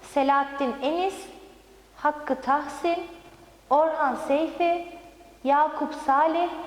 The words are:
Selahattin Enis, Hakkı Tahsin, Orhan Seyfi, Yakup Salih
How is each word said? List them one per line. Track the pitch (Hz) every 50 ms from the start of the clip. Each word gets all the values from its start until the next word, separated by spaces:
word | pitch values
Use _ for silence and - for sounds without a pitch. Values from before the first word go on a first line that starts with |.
| -
Selahattin | - - 285 269 269 277 277 277 277 277 - 277 254 233 - 254
Enis, | 277 311 339 359 392 381 - - - - - - - - - - - - - - - _
Hakkı | - - 302 294 294 - - 269 -
Tahsin, | - 247 269 294 294 294 - - - 339 339 349 339 - - - - - - - - - - - - -
Orhan | 262 285 311 320 311 320 302 269 240
Seyfi, | 202 - - 269 294 320 311 - - 349 339 339 349 339 - - - - - - - - - - - -
Yakup | 262 277 285 302 311 302 302 294 294 - - -
Salih | - 269 277 302 320 320 339 349 339 - 311 339